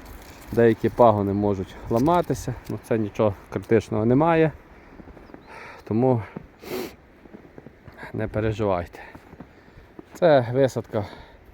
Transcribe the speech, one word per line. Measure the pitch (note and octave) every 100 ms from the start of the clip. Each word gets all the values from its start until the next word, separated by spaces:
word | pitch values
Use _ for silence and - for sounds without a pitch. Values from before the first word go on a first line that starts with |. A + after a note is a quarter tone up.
| - - - - -
деякі | A2 A#2 G#2+ A2+
пагони | - A#2+ G#2 G2+
можуть | G2 G#2 F#2+ F2+ - -
ламатися, | A#2 C#3+ F3 E3+ C3+ - A#2+ -
ну, | G#2+
це | - A2+
нічого | G#2 - G#2+ G2 -
критичного | G2 G2 A2+ - A2 A2+
немає, | B2+ D#3+ E3 D#3 - - - - - - - - - - - - - -
тому | G#2+ C3 A#2+ G2 - - - - - - - - - - - - - - - - - -
не | A2+ A2
переживайте. | A2 A2 G#2+ G#2 F2+ F2 - - - - - - - - - - - -
Це | - F3 C#3+ A#2
висадка | B2 C3 B2 - A2 F#2+ - - - -